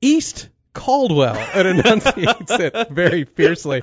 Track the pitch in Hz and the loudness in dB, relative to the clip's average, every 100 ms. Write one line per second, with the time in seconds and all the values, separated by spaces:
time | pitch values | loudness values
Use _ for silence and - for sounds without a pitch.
0 | 254 311 - - - _ _ - - 269 | 2 2 0 -10 -18 _ _ -16 -2 0
1 | 262 156 131 110 113 190 190 180 180 220 | 2 2 2 0 -6 0 2 2 4 4
2 | 240 247 185 233 170 233 170 - 226 143 | 2 -2 0 -2 -2 -2 -2 -4 -6 0
3 | 175 175 143 _ 175 165 156 135 | 0 2 -4 _ 0 0 -4 -6